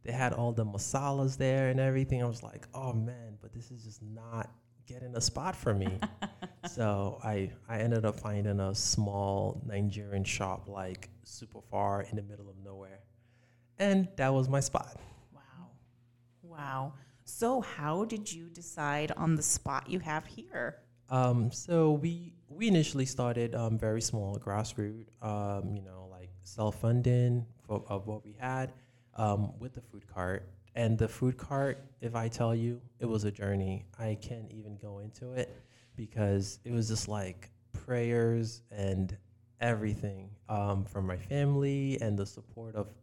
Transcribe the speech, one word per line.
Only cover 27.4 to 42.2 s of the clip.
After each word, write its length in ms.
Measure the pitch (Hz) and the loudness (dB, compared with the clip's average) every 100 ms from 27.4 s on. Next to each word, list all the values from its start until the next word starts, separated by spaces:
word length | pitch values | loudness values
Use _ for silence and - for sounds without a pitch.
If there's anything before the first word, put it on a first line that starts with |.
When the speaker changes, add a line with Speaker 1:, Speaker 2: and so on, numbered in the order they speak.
| 117 - - | 0 -12 -4
Speaker 1:
for, 180 | 107 - | -4 -2
of 180 | 98 101 | -6 -4
what 180 | 107 | -8
we 120 | 104 107 | -8 -8
had, 340 | 127 131 131 - _ _ _ - | -4 -4 -4 -8 _ _ _ 0
um, 360 | 107 101 101 107 | 2 4 0 -4
with 160 | 123 | -12
the 80 | 127 | -12
food 240 | - 101 - | -16 -20 -12
cart. 420 | 98 90 95 - - - | -4 -2 -2 -4 -18 -12
And 220 | - 117 113 | 0 4 4
the 120 | 113 | 2
food 280 | - 127 127 | 2 0 0
cart, 480 | - 139 139 - - - | -4 0 0 -2 -10 -10
if 160 | 120 117 | -4 -2
I 120 | 113 | -2
tell 260 | 113 117 | 0 2
you, 260 | 113 117 120 - - | 4 2 -2 -10 -6
it 80 | 120 | 0
was 180 | 110 | 2
a 60 | 104 | 0
journey. 540 | 101 101 98 95 92 - - | -2 0 0 0 -2 -8 -6
I 180 | 110 104 | -4 -4
can't 300 | - 117 107 | -6 -10 -10
even 260 | 107 107 104 | -14 -14 -12
go 240 | 104 101 | -12 -12
into 320 | 107 - 127 | -12 -12 -8
it 200 | 127 123 - - - - - | -4 -6 -8 -20 -20 -18 -12
because 640 | 110 113 104 98 98 - | -6 2 4 4 0 -6
it 80 | 120 | -4
was 160 | 120 110 | 0 2
just, 180 | 110 - | 0 -2
like, 440 | 104 92 - - _ _ | -4 -4 -8 -18 _ _
prayers 920 | - - 123 117 120 117 117 113 - - | -12 -2 0 2 4 4 4 0 -6 -12
and 440 | 107 98 95 95 101 - - _ _ | 0 2 2 0 -2 -12 -20 _ _
everything, 680 | 117 113 107 107 104 95 95 104 - | 0 2 0 0 -2 -6 -12 -18 -4
um, 360 | 107 101 98 | 0 2 2
from 220 | 98 104 95 | 0 -2 -2
my 100 | 90 | -2
family 840 | - 143 143 143 139 139 139 135 | -2 2 4 4 2 2 0 0
and 180 | 113 | 0
the 80 | 101 | 0